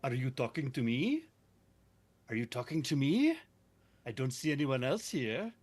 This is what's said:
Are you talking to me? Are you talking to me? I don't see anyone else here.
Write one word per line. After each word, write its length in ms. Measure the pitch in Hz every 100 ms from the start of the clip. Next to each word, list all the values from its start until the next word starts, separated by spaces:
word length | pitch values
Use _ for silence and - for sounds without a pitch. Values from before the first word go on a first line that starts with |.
Are 120 | 139
you 160 | 123 131
talking 400 | 131 120 - 139
to 100 | 127
me? 420 | 117 120 196 302 320 _ _ _ _ _ _ _ _ _ -
Are 40 |
you 120 | 110 120
talking 360 | 123 123 160
to 120 | 139 147
me? 400 | 135 196 294 320 - _ _ _ _ _ -
I 60 |
don't 200 | 110 131
see 180 | 127 156
anyone 320 | 143 147 131
else 280 | 127 202 -
here. 420 | 160 117 117 220 -